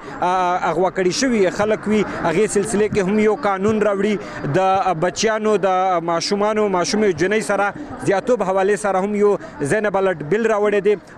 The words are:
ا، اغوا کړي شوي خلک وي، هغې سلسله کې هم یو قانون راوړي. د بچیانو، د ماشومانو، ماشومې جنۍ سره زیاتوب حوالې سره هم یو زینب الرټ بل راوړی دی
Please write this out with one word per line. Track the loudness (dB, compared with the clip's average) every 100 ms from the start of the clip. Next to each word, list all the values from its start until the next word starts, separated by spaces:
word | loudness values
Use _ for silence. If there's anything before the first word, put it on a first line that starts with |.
| -4 -4
ا، | -2 0 0 0 0
اغوا | 0 0
کړي | 0 -2
شوي | 0 0 2 2
خلک | 2 0 0 0
وي، | 0 0 -2
هغې | -2 0 0
سلسله | 0 0 0 0
کې | 0
هم | 0 2
یو | 2 0
قانون | -2 0 0 2
راوړي. | 2 0 0 -2 -6 -8 -2
د | 2 2 2 0
بچیانو، | 0 -2 0 -2 0 0 2
د | 2 2 2 0
ماشومانو، | 0 -2 -2 0 0 0 0
ماشومې | 0 0 0 0
جنۍ | 2 0 0
سره | 0 0 -2 -4 -12 -6 -2
زیاتوب | 0 2 0
حوالې | 2 2 2 0
سره | 0 0
هم | 0 2
یو | 2 2 -4 -6
زینب | -2 0 0 0
الرټ | 0 -2
بل | -2 0 0
راوړی | 0 2 2
دی | 2 0 -4